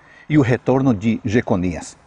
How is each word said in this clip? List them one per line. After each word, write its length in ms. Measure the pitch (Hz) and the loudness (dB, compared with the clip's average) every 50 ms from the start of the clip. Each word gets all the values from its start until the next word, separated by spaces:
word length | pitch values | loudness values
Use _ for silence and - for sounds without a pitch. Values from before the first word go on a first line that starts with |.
| _ _ - - - - | _ _ -20 -18 -6 0
e 80 | 151 | 2
o 60 | 156 | 2
retorno 500 | 131 107 127 104 - - 127 135 135 139 | 2 2 0 0 0 0 0 2 2 0
de 280 | 117 95 101 117 107 - - | 0 0 0 -2 -2 -2 -2
Jeconias. 720 | 104 98 123 - - 113 92 87 92 80 - - - - _ _ | -2 0 0 0 0 0 0 -2 -2 -4 -6 -10 -16 -20 _ _